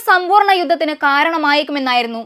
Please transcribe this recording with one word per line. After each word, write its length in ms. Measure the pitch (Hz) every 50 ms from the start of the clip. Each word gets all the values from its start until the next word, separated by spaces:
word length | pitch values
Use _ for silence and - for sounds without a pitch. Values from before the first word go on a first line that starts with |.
| - 427
സമ്പൂർണ്ണ 420 | 381 359 359 349 392 415 403 403 381 359
യുദ്ധത്തിന് 340 | 349 277 339 311 320 302 302 294 302
കാരണമായേക്കുമെന്നായിരുന്നു 1160 | 285 277 285 302 330 330 320 302 285 285 294 302 311 285 285 262 262 247 247 233 233 233 226 220